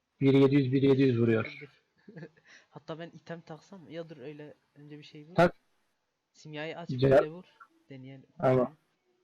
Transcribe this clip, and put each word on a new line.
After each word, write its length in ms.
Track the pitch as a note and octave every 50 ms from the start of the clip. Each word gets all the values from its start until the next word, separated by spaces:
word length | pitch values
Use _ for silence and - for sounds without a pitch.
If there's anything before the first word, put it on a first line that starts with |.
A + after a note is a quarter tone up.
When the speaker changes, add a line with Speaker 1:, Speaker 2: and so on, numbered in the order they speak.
| _ _ _ _
Speaker 1:
Bir 140 | C#3 C3+ C3+
yedi 200 | C3+ C#3 C3 C#3
yüz, 180 | C#3+ C3+ B2+ C3
bir 100 | C#3 C3+
yedi 200 | C#3 C3+ C3 C#3
yüz 180 | C3 A#2+ A2+
vuruyor. 240 | A#2 A2+ A2+ A2 G#2+
Speaker 2:
Dur, 240 | - - - D3 C#3 _ _ _ _ _ _ _ - -
dur. 60 | E3 D#3+
<laughs> 60 | D#3+ _ _ _ _ - - _ _
Hatta 280 | _ D3 - - E3 D3+
ben 120 | E3+ E3
item 300 | - E3+ _ - F3 E3
taksam. 480 | - - E3 D#3 - _ G3+ G3 D#3 -
Ya 200 | D3 E3 E3+ D#3
dur, 80 | D#3+
öyle 380 | D3 A#2+ D3 D3+ D3 D3+ D3 - _ _ _ _
önce 240 | - D3 D3 D3+ D3
bir 40 | D3+
şey 220 | - - D#3 D3
vur. 80 | D#3 F3+
Speaker 1:
Tak. 220 | F3 E3+ F3 - _ _ _ _ _ _ _ _ _ _ _ _ _ _ _ _
Speaker 2:
Simyayı 460 | _ - D#3 D3+ D3 D3+ E3 D#3 D#3+
aç, 100 | F3 -
Speaker 1:
Güzel. 220 | C#3 B2 C3 C#3
Speaker 2:
böyle 200 | C3+ C#3 D#3 D3+
vur. 140 | D#3+ F3 - _ _ _ - _ _ _ _ _
Deneyelim. 360 | C#3 C3 B2+ C3 C3+ C#3 - _ _ -
Speaker 1:
Tamam. 380 | - C3 C3 B2+ B2 - - _ _ _ _ _ _ _ _ _